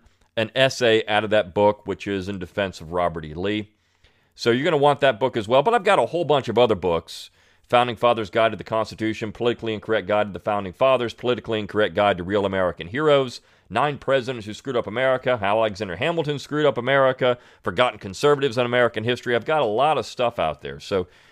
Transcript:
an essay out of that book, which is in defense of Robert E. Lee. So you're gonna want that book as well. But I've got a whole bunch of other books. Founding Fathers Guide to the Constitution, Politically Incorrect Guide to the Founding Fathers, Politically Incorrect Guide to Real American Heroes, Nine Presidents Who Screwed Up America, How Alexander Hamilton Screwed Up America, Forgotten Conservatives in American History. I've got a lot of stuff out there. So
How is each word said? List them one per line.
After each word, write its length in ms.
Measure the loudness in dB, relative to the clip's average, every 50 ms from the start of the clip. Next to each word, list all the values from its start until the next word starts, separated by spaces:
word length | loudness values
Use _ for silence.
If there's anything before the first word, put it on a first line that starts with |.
| _ _ _ _ _ _ -4
an 160 | -4 -4 -2 0
essay 520 | 0 0 0 0 2 2 4 4 4 2 2
out 160 | 0 0 0
of 60 | 2
that 240 | 2 0 0 0 0
book, 340 | 2 2 2 2 0 -4 -8
which 180 | -8 -8 -4
is 220 | -4 -4 -4 -4 -6
in 100 | -8 -10
defense 440 | -10 -8 -4 -4 -4 -4 -6 -10
of 100 | -14 -6
Robert 320 | -2 0 0 0 -2 -4 -10
E. 100 | -10 -10
Lee. 380 | -6 -4 -4 -2 -4 -6 -8 _ _ _ _ _ _ _ _ _ _ _ _ _
So 160 | -4 0 2
you're 140 | 2 2 2
gonna 100 | 2 2
want 240 | 4 4 4 4 4
that 220 | 4 2 2 2
book 160 | -2 -2 -2 -2
as 100 | -2 2
well. 160 | 2 4 4
But 100 | 4 2
I've 120 | 2 2
got 140 | 2 2 2
a 80 | 2 0
whole 180 | -2 -4 0
bunch 240 | 2 0 0 0 0
of 80 | 2 4
other 180 | 4 4 2
books. 540 | 0 0 0 0 -2 -2 -6 -18 -18 -18 -20 _ _ _ _ _ _ _ 0
Founding 260 | 2 2 2 2 -2
Fathers 340 | 0 0 0 2 0 -2 -4
Guide 220 | 0 2 2 2
to 60 | 0 -2
the 60 | -10
Constitution, 680 | -6 -4 -4 -4 -4 -6 -6 -6 -6 -4 -6 -8 -10
Politically 420 | -8 -4 -2 -2 -2 -2 -4 -6 -6
Incorrect 320 | -6 -4 -2 -2 -2 0
Guide 220 | 0 0 0 0 0
to 60 | -4
the 60 | -8
Founding 340 | -4 -4 -2 -2 -4 -6 -4
Fathers, 400 | 0 2 4 4 2 0 -2 -6
Politically 460 | -6 -2 -2 -2 -2 -2 -4 -4 -4
Incorrect 360 | -4 -4 0 0 0 2 2
Guide 220 | 2 4 4 4 2
to 60 | -2
Real 220 | 0 0 0 0
American 420 | 2 0 0 0 0 -2 -4 -12 -8
Heroes, 520 | -6 0 2 4 4 4 2 0 -6 -14 _ _ _ _ _ -6
Nine 280 | -2 -2 -2 -2 -2 -6
Presidents 480 | -2 0 0 0 0 -2 -8 -8 -10
Who 80 | -12 -14
Screwed 220 | -12 -8 -4 -2
Up 100 | -2 -2
America, 520 | -2 -2 0 0 2 0 0 0 0 -2 0
How 220 | 2 0 2 2
Alexander 360 | 2 0 -2 -4 -6 -6 -6
Hamilton 440 | -4 -2 -2 -2 -2 -2 -4 -4 -8
Screwed 260 | -8 -6 -4 0 2
Up 120 | 2 0 0
America, 600 | -2 0 2 4 4 2 2 2 0 0 0 -2 -4 -20 _ _ -8
Forgotten 360 | -6 0 0 0 0 0 -6
Conservatives 580 | -12 -14 -8 0 2 2 4 4 2 -2 0 -2
in 80 | -2
American 400 | 0 2 2 2 2 0 -2 -2
History. 280 | -2 -4 -4 -2 -2 -2
I've 120 | -2 0
got 160 | 0 0 0
a 40 | 0
lot 320 | 0 2 2 2 2 2 0
of 80 | -2
stuff 340 | -6 -4 -2 -2 -2 0 0
out 220 | -2 -2 -2 -6
there. 200 | -10 -14 -14 -12
So 260 | -8 -4 -2 -2 -4 -4 _ _ _ _